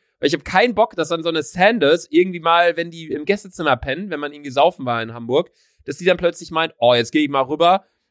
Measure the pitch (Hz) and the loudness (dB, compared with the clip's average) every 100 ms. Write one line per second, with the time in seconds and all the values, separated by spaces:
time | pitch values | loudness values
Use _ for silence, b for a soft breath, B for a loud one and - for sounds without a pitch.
0 | _ - 147 160 - 185 240 202 220 - | _ -4 -2 -2 -2 0 2 2 0 0
1 | 156 170 165 160 147 175 196 240 143 170 | -4 -2 -4 -4 -4 2 2 4 2 2
2 | - 160 185 175 165 170 175 165 170 165 | 2 2 2 0 2 4 4 0 -6 -8
3 | 156 151 151 202 196 - 156 - 139 147 | -8 -6 -4 -4 -6 -6 -2 -2 -2 -8
4 | 202 151 147 147 143 131 165 - 123 117 | -8 -8 -10 -12 -6 2 2 0 -6 -6
5 | 113 117 117 139 - _ _ _ - 135 | -6 -10 -2 -2 -2 _ _ _ -12 -4
6 | 180 175 175 - 170 160 160 - 120 120 | 0 2 0 -4 -6 -4 -4 0 2 4
7 | 113 156 143 139 131 156 170 196 _ _ | 2 0 0 0 -2 2 2 2 _ _
8 | _ | _